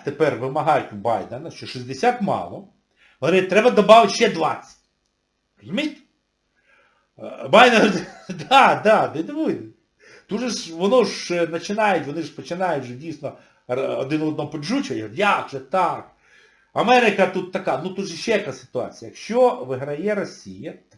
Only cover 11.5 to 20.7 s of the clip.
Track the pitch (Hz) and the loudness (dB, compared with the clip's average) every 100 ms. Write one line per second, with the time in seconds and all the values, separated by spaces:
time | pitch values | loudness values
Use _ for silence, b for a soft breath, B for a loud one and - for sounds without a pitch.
11.5 | 165 - 208 208 175 139 156 156 - 131 | -4 -6 0 2 0 -2 -8 -8 -12 -10
12.5 | 175 185 147 123 123 165 147 135 - b | -4 -2 -2 -6 -12 -12 -10 -12 -12 b
13.5 | b - 127 127 120 135 156 156 151 147 | b -8 -4 -4 -4 -4 -2 -2 -4 -8
14.5 | 151 151 269 277 113 107 120 208 175 - | -8 -4 -4 -2 -6 -6 -2 0 0 -4
15.5 | 135 135 185 170 127 - _ b b b | -12 -4 -2 -2 -4 -12 _ b b b
16.5 | b b 139 196 254 226 196 185 185 175 | b b -2 4 4 4 2 0 0 -6
17.5 | 185 170 165 185 185 185 160 - 208 143 | -6 -4 -4 -6 -8 -10 -8 -2 -2 -2
18.5 | - - 127 98 - 113 - - 233 247 | -12 -10 -8 -8 -12 -20 -16 -4 2 2
19.5 | 254 131 127 143 147 202 208 147 - 101 | 2 -6 -8 -6 -6 -4 -4 -6 -12 -18
20.5 | 92 151 | -14 -14